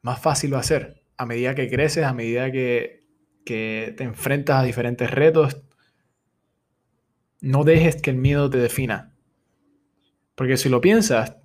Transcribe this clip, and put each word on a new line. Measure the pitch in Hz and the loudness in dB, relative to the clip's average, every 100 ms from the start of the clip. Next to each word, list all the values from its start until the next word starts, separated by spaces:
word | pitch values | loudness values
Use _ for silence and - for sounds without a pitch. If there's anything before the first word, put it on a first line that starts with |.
más | 123 123 | -8 -2
fácil | 160 139 147 | -2 0 -2
va | 135 | -4
a | |
ser. | - 156 - - _ - | -2 -2 -2 -20 _ -12
A | |
medida | 117 117 123 | -8 -4 -4
que | 135 127 | -2 -4
creces, | 123 151 165 | 0 0 0
a | 147 | -2
medida | 123 117 120 131 | -2 -4 -4 -4
que, | 131 127 120 - - _ _ _ _ - | -4 0 -2 -2 -14 _ _ _ _ -10
que | 113 110 110 113 - | -8 -6 -8 -10 -10
te | |
enfrentas | 127 107 - 143 139 135 | -10 -6 -4 -2 2 2
a | |
diferentes | 127 113 120 120 120 | 2 -2 -4 -2 -2
retos, | 127 156 160 143 - _ _ _ _ _ _ _ _ _ _ _ _ _ _ _ _ _ _ | 2 4 4 2 -2 _ _ _ _ _ _ _ _ _ _ _ _ _ _ _ _ _ _
no | 139 135 | 0 2
dejes | 131 160 165 - | 6 6 4 2
que | - | -4
el | 131 | 0
miedo | 135 143 143 | 0 2 0
te | 135 | 0
defina. | 120 - 127 104 - _ _ _ _ _ _ _ _ _ _ _ _ | 0 -2 -4 -6 -8 _ _ _ _ _ _ _ _ _ _ _ _
Porque | - 131 131 | -6 -2 0
si | 139 | 2
lo | 123 | 4
piensas | 170 226 214 120 113 - | 4 4 4 0 0 -8